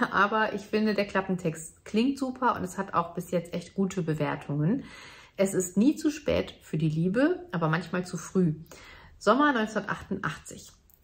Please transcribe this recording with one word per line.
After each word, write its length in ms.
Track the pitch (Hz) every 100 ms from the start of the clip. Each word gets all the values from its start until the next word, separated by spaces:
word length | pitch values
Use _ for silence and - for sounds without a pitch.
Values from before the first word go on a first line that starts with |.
<laughs> 80 | -
aber 400 | - 202 220 220
ich 140 | 208 -
finde, 280 | 214 214
der 120 | 202 202
Klappentext 800 | 190 190 185 165 156 - -
klingt 340 | - 214 254 269
super 360 | 262 254 247 208
und 80 |
es 120 | 180 -
hat 160 | 190
auch 200 | - 170
bis 160 | - -
jetzt 240 | 175 170
echt 200 | 175 -
gute 280 | - 190 190
Bewertungen. 840 | 160 156 143 143 - 143 156 269 - - - - - -
„Es 180 | 190
ist 240 | 190 185 -
nie 180 | 254 302
zu 140 | 311
spät 440 | - - 87 - -
für 160 | - 160
die 140 | 156
Liebe, 560 | 156 180 220 302 359 -
aber 160 | 175 160
manchmal 360 | 165 - 180
zu 140 | 180 165
früh.“ 380 | - 190 175 151 - - - - - -
Sommer 340 | 202 247 294
neunzehnhundertachtundachtzig. 1200 | 247 214 220 - 170 - 190 160 156 - - - - _ _